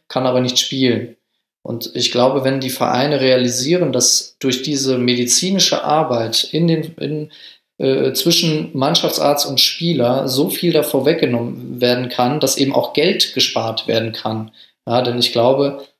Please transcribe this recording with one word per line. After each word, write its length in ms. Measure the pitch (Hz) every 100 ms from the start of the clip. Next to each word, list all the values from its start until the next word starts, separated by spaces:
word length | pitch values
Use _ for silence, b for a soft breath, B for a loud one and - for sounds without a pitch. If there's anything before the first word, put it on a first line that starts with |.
| B
kann 180 | 131 131
aber 140 | 127
nicht 180 | 127 -
spielen. 580 | - 135 127 110 117 - _ _ _ _
Und 280 | - 120 -
ich 160 | - 113
glaube, 340 | 120 123 139
wenn 160 | 131 135
die 100 | 131
Vereine 500 | 127 - 123 143 143
realisieren, 720 | 131 127 123 117 135 175 156
dass 440 | 123 - - - -
durch 220 | 135 123
diese 360 | - 143 131 127
medizinische 840 | 131 123 123 - 180 190 - -
Arbeit 600 | 147 151 151 120 110 113
in 220 | - 156 170
den, 280 | 160 151 -
in, 300 | 143 151 151 B B B B -
äh, 340 | 135 135 135
zwischen 580 | 135 170 165 170 156 165
Mannschaftsarzt 720 | 135 139 170 165 - 147 147 143
und 140 | 127
Spieler 680 | - - 170 160 120 135 139
so 220 | 127 185
viel 220 | - 170
davor 340 | 156 147 139 131
weggenommen 760 | 170 143 120 120 - 127 127
werden 280 | 123 123 127
kann, 300 | - 123 151
dass 160 | 135 -
eben 180 | 139
auch 180 | 127 -
Geld 400 | - 165 - -
gespart 540 | - 123 120 113 113 -
werden 240 | 113 113
kann. 400 | 110 113 110 110 b b b -
Ja, 160 | 120
denn 160 | 123 120
ich 140 | 123
glaube, 520 | 120 120 135 139 139 - _